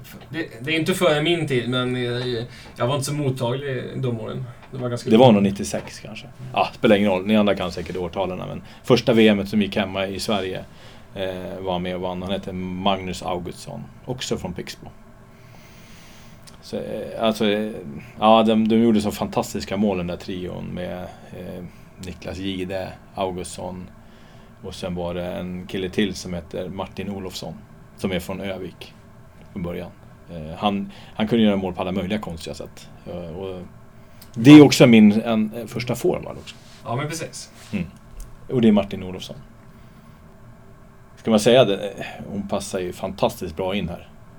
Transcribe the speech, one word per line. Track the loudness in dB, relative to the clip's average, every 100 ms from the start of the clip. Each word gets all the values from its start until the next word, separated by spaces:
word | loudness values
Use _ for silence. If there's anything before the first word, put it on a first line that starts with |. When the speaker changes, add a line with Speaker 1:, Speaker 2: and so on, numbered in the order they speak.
Speaker 1:
för, | -16 -20 -12
det, | -8 -8 -8
det | -4 -2
är |
inte | 0
före | 2 2 2
min | 2 0 0
tid, | -2 0
men, | -2 -2 -2
eh, | -2 -4 -4 -6 -8 -14 -16 -4
jag | -2
var | -2
inte | -2
så |
mottaglig | -2 -2 -2 -2 -2 -4 -6 -6 -4
de | -4 -4
åren. | -6 -8 -10 -14 -14
Det | -8
var | -6
ganska | -4 4
Speaker 2:
Det | 8
var | 10
Speaker 1:
långt. | 8
Speaker 2:
nog |
nittiosex | 4 0 -6 -8 -10 -16
kanske. | -16 -16 -16 -16 -6
Ja, | -2 -2
spelar | 2 4 6
ingen | 4
roll. | 0 2
Ni | 4
andra | 4 2
kan | -2
säkert | -6 -8 -6
årtalen, | -4 -2 -4 -4
men | -8 -10 -14 -8
första | 4 4 6
V | 6 8
M | 6
et | 2
som | 0
gick | 0 -2
hemma | -4 -4 -4
i | -4
Sverige, | -4 -2 -2 -8 -12 -18 -20 -20 -14 -8
eh, | -6 -6 -8 -8
var | -4 -4
med | -2 -4
och |
vann. | -6 -6
Han | -6
heter | -6 -6
Magnus | -8 -6 -2 0 0 -4 -6
Augustsson, | -6 -6 -6 -12 -12 -14 -14 -16 -12
också | -8 -6 -6
från | -6
Pixbo. | -10 -12 -14 -18 -20 -20 -20 -20 -20 -20 -20 -20 -20 -20 -20 -20 -20 -20 -20 -20 -20
Så, | -10 -8
eh, | -8 -8 -8 -2
alltså, | -2 0 0
eh, | 0 -2 -8 -12 -14 -14 2
ja, | 6 6
de, | 6 4 4
de | 4
gjorde | 6 4
så | 2
fantastiska | -4 -4 -2 -4 -6 -6 0
mål, | 0 0
den | -4
där | -6
trion | -8 -8 -8 -10 -10
med, | -8 -8 -10 -12 -16 -18
eh, | -14 -12 -12 -14 -18 -20 -16 -14
Niklas | -12 -12 -8
Gide, | -6 -6 -6 -6 -8 -12 -14 -6
Augustsson | -6 -6 -10 -12 -12 -12 -16 -18 -20 -20 -20 -20 -20 -16
och | -16 -10
sen | -8 -6
var | -6
det | -6 -6
en | -8 -8 -10 -8
kille | -6 -4
till | -2 -2 -2
som | -8
heter | -10 -8 -8 -8
Martin | -8 -10 -8 -8
Olofsson, | -8 -10 -10 -12 -14 -18 -20 -20 -6
som | -4
är | -4
från | -6 -8
Övik | -8 -8 -10 -14 -20 -20 -20 -20 -20 -20 -14
från | -8
början. | -8 -8 -10 -14 -20 -20 -16
Eh, | -12 -12 -4
han, | -2 -2 -6 -12 -14 -6
han | 0
kunde | 4 4
göra | 2
mål | -2
på | -4
alla | -4
möjliga | -2 -2 -4
konstiga | -6 -10 -10 -12
sätt. | -12 -16 -20 -18 -12
Eh, | -12 -10 -10
och | -10 -10 -14 -18 -20 -20 -20 -20 -14
det | 4 12
är | 12
också | 12 10 10
min, | 12 10 8
en, | 0 0 -2 -6
eh, | -8
första | -8 -6 -2
forward | -2 -2 -6 -14
också. | -16 -20 -20 -16 -8
Speaker 1:
Ja, | -6
men | -6
precis. | -8 -10 -12 -18 -20 -8
Speaker 2:
Mm. | -6 -6 -12 -20 -16 -16 -16 -4
Och | 4
det | 6
är |
Martin | 4 2 -8
Olofsson. | -10 -12 -12 -16 -18 -20 -20 -20 -20 -20 -20 -20 -20 -20 -20 -20 -20 -20 -20 -20 -20 -8
Ska | 2
man | 4
säga | 6 6 6
det? | 2 -4
Eh, | -8 -12 -12 -10
hon | -8 -4
passar | -6 -4 -6
ju | -6
fantastiskt | -6 -8 -2 -2 -2 -10 -6
bra | -4 -2
in | -4
här. | -10 -14 -20 -20